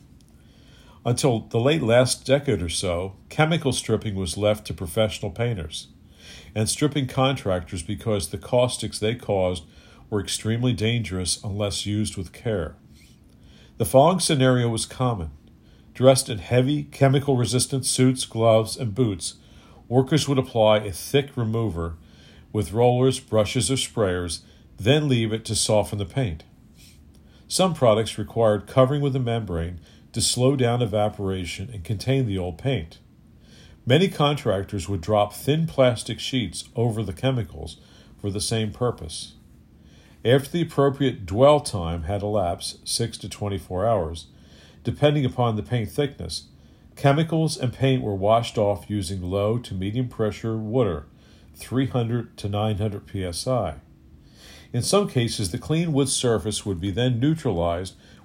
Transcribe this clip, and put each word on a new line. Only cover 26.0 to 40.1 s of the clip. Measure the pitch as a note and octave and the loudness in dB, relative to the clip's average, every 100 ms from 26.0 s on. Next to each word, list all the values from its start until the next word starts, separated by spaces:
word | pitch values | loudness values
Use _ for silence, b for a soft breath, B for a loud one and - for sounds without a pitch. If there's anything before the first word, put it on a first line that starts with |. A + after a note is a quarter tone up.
paint. | F#2 - A#2 D#2+ - - - - B B - - b b b | -6 -4 -4 -6 -12 -20 -20 -20 B B -20 -20 b b b
Some | - F#3 | 0 0
products | E3 B2 G#2+ A2 - | 4 4 4 2 -4
required | G#2 - A2+ G#2 - | -6 2 4 2 0
covering | - C3 D3 | 4 4 4
with | C#3+ | 0
a | C3+ | 0
membrane | A#2+ A#2 G#2+ E2+ E2+ F2 B B B | -2 -2 -2 -4 -4 -8 B B B
to | A#2 | -4
slow | G2+ - B2+ C#3 | -2 2 2 4
down | A#2+ A#2 | 2 2
evaporation | A#2 G#2+ G#2+ G#2 G2 F#2+ F2 - F#2+ | 0 2 0 -2 -4 -4 -6 -8 -10
and | G2 | -10
contain | E2 G2+ - C3+ B2 | -6 -6 0 0 0
the | F#2+ | -2
old | F2 D#2+ | -4 -4
paint. | C3+ B2 D#2+ - _ _ - - B B B B - | -4 -4 -6 -16 _ _ -20 -20 B B B B 2
Many | C#3+ F#3+ | 4 4
contractors | - D3 D3 A#2 G2 F#2 G#2 E2+ | 2 2 2 0 -2 -2 -6 -4
would | G2 | -6
drop | E2+ G#2+ G#2 | 2 2 2
thin | - - D#3 D#3+ | -2 -2 0 0
plastic | - B2+ A#2 - A2+ | 4 4 4 -6 -10
sheets | - C3 G2 - - | -4 -4 -4 -8 -10
over | - A#2 A2 | -2 -2 -2
the | G2 | -6
chemicals | E2+ C3 B2+ G#2+ D2+ D2+ - B B B B | -4 -2 -2 -4 -10 -14 -16 B B B B
for | G2+ | -6
the | G2 | -4
same | - A2+ A2 | -2 -2 -2
purpose. | - B2 A2+ D#2+ - - - - - - - b b b | -2 -4 -4 -10 -12 -16 -20 -20 -20 -20 -20 b b b